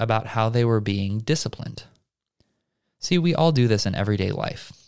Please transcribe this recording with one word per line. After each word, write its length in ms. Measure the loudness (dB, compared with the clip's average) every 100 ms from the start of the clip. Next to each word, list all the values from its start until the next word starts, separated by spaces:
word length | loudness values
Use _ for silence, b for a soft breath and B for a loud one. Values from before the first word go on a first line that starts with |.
about 260 | 0 0 0
how 220 | 0 2
they 160 | 2
were 160 | 2 2
being 400 | 0 -2 -2 -2
disciplined. 640 | -2 -2 -4 -8 -12 -14 -18 _ _ _ _ _ _ _ _ _ _ _
See, 180 | -2 0
we 180 | 2
all 160 | 4 4
do 160 | 4 4
this 200 | 2 0
in 80 |
everyday 360 | -2 0 0 -2
life. 420 | -4 -6 -8 -16 -20